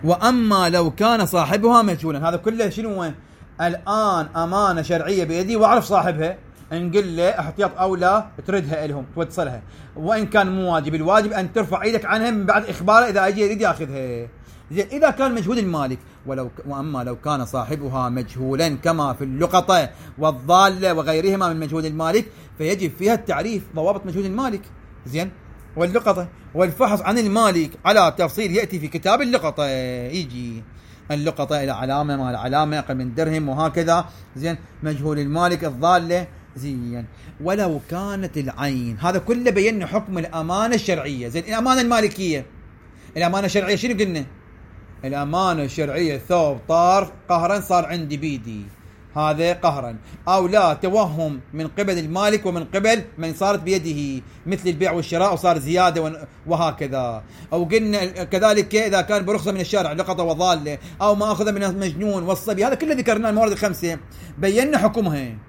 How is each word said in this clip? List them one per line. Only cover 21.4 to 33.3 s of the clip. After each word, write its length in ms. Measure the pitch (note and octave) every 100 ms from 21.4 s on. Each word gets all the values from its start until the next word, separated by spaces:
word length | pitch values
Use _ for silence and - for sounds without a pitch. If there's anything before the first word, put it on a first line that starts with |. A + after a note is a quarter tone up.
| F3+
من 60 | D#3+
مجهول 260 | D3+ D#3+ D#3
المالك، 400 | D#3 D#3+ G#3 - - - -
فيجب 340 | D#3 G3 F3 -
فيها 140 | G3
التعريف، 500 | A3+ - D3 G3+ G#3 - D#3+
ضوابط 300 | E3 G3+ F#3+
مجهول 200 | F3 G3
المالك، 360 | G3+ C4+ G3+ - - - - B2+
زين، 260 | D3 F#3 - - - - D#3
واللقطة، 520 | F3 G#3+ A3 F3+ F3 - -
والفحص 480 | D#3 F#3 - B3 G#3
عن 160 | G3+ A#3
المالك 540 | G#3+ G#3+ A3 F3 D#3 - F#3
على 280 | G#3+ F3 C#3+
تفصيل 340 | E3 - G#3
يأتي 280 | F#3+ G#3+ F3+
في 80 | D3
كتاب 340 | E3 F#3 A#3+
اللقطة. 460 | C4 B3 D#3+ D3 C#3
يجي 960 | C3 B2+ B2 B2 F3 D3 B2 A#2+ A2+ A2 - - - -
اللقطة 520 | D3 D3+ D#3 C#3 D3+
إلى 80 | C#3
علامة، 460 | A2 C3 C#3 D3 C#3
ما 120 | B2+
إلى 80 | A#2+
علامة، 420 | B2 C#3+ D#3 D3+
أقل 160 | - C3
من 180 | B2+
درهم 360 | A#2 D#3+